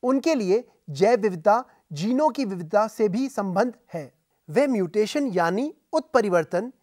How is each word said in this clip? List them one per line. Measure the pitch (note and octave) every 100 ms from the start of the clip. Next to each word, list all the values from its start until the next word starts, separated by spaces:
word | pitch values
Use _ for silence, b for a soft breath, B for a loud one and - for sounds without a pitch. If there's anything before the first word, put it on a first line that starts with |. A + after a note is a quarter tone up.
उनके | B3 C4+ D#4+ D4+
लिए | G3 G#3 A#3+ b -
जैव | C#3 G3 A#3+
विविधता | G#3 F3+ F3+ A3 B3+ b b
जीनों | D3 G3 B3+ D#4
की | B3 A#3+
विविधता | F#3+ D#3+ G#3 G#3+
से | - G#3+
भी | G3 C4+
संबंध | - G3 F3+ A#3+ A3+ _
है। | E3+ C#3 _ _ _ -
वे | D#3 C#4+
म्यूटेशन | A#3 F#3 G#3 G#3+ D4+ C#4+
यानी | F#3 E3+ F#3+ C#4+ - _
उत्परिवर्तन | D#4+ D#4 C4 G#3 F3 D#3 F3 A#3 -